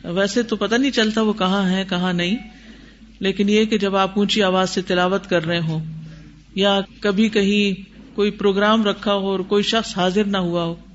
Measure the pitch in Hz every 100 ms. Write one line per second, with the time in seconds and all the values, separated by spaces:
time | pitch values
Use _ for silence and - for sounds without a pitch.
0 | - 175 196 247 233 208 202 233 269 233
1 | 220 220 214 208 185 196 190 185 190 175
2 | 180 175 175 240 - - - - - -
3 | - - 190 190 202 214 220 220 196 190
4 | 190 202 202 220 190 185 185 190 180 180
5 | 180 196 190 175 160 170 160 156 160 -
6 | - - - - - 190 202 196 196 -
7 | 208 196 220 214 196 208 202 190 - -
8 | - - 202 202 202 196 208 226 208 196
9 | 214 202 196 190 185 208 202 226 214 190
10 | 180 190 202 196 175 175 170 170 -